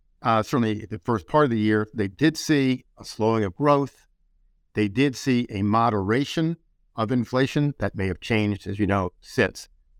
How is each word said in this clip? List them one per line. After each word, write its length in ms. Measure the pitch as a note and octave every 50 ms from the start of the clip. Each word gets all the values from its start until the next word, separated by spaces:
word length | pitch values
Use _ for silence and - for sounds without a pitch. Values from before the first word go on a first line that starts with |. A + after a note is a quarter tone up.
| _ _ _ _
uh, 200 | - B2 A2+ A2
certainly 440 | G#2+ - - C3 A2+ A2 G#2+ G2+ G#2
the 120 | F#2+ G#2+ G#2
first 280 | - - A#2+ G#2 -
part 180 | - - D3+ D3+
of 60 | C3
the 80 | A#2 A2
year, 300 | G#2+ G#2+ G#2+ G#2+ G#2+ -
they 160 | - A2+ G2+ G2
did 280 | - - C#3 D#3+ D#3
see 480 | - - - D#3 C#3+ C3+ C3 B2+ A#2+ - _ _ -
a 60 | A2
slowing 380 | - - - G#2+ A2 A2+ A2+ G#2
of 120 | F#2+ F2+
growth. 500 | - C#3+ D3 C#3+ C#3 C#3+ B2+ - _ _ _ _ _ _ _ _ _ _ _ _ _ _ _ -
They 140 | A2 G#2+ G2+
did 280 | F#2+ B2 C#3 C#3+ B2+
see 300 | - - C#3 B2+ A#2+ A#2+ -
a 120 | A2 G2
moderation 960 | G2+ G#2 G#2 A2+ A#2 A#2+ A2 G2+ F#2+ G2 A2 C3+ C#3+ - - E3+ D#3+ D#3+ E3 - _ _ _ _ _ _ _
of 160 | - A2 G#2+
inflation 640 | C3 B2+ A2+ - - B2+ C3+ C3+ - D3+ D3 D3 C#3 -
that 160 | G#2 G2 -
may 120 | - F#2+
have 140 | F#2+ F2+ -
changed, 460 | - - A#2 G#2+ G#2 G#2 G2+ F#2+ -
as 120 | F2+ G2 G2
you 80 | G#2
know, 240 | F2+ G2 G2 F#2 F2+ - _
since, 480 | - - - - G#2 F#2 - - - - _ _ _ _ _